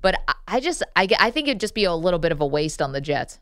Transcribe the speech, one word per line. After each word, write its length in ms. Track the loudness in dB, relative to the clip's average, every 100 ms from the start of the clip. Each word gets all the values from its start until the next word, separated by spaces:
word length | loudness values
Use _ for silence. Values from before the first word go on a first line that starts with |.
But 140 | 0 2 -2
I, 60 | -4 -2
I 140 | -2
just, 220 | -2 -2 0
I, 140 | 2 2 4
I 120 | 2
think 180 | 2 -2
it'd 120 | -2
just 140 | -4
be 100 | 0
a 100 | 0
little 240 | 2 0 2
bit 100 | 0
of 80 | 0
a 60 | 0
waste 340 | 0 0 -2
on 100 | -4
the 80 | -4
Jets. 380 | -4 -4 -4 -12